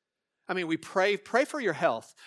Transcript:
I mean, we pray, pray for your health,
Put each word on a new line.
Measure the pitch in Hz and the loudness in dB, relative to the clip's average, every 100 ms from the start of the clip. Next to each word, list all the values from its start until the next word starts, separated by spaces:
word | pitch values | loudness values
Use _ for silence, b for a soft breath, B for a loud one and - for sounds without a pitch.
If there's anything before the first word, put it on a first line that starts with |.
| _ _ _ _ - | _ _ _ _ -6
I | |
mean, | 185 165 | -4 -2
we | 160 | -4
pray, | - 196 196 196 | -2 2 2 0
pray | - 233 | 0 0
for | 294 302 | 0 -2
your | 214 | -4
health, | 139 160 113 - - | 0 0 0 -6 -20